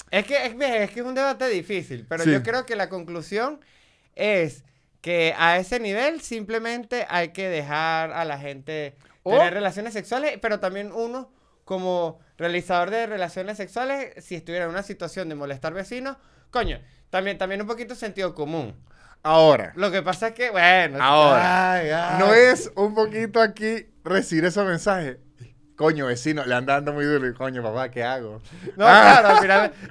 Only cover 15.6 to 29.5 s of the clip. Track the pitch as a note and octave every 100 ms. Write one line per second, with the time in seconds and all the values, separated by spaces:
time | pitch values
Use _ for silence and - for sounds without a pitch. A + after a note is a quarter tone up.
15.6 | D#3+ F3+ F#3+ B3 C4+ C4+ _ _ _ B3
16.6 | F#3+ B2 - _ _ F#3 G3 E3+ F#3 G3
17.6 | G#3+ A3+ A#3 B3 A3+ G3 F#3 D3+ D3 D#3+
18.6 | A#2 - - - - _ D#3 D#3+ D#3+ B2+
19.6 | F#2 D3+ G3 F#3+ E3 F3 A3+ A3+ B3 G3
20.6 | F3 F#3 E3 C#3 C3 D3+ D3 B2+ F3+ F#3
21.6 | F#3 F#3 D#3 D#3+ F3 F#3 G3 A3+ B3+ -
22.6 | - G3 G#3 G#3+ A3 A3 A3+ A#3 A3 A3
23.6 | G#3+ A3+ - _ D#3+ F#3+ F#3 D#3+ F3 F#3
24.6 | G3 E3 G#3 F#3+ D3 A#2+ _ _ - _
25.6 | _ - D#3 D3+ C3 A#2+ D#3 D3+ B2+ B2
26.6 | C3 C#3+ C#3 D3 D3 D3 B2+ A#2 C3 B2+
27.6 | A2+ A#2 C3 A#2+ A#2+ C3 A2+ A2+ - -
28.6 | - F#3 G#3 G3+ G#3 C4 G#3 G#4 G3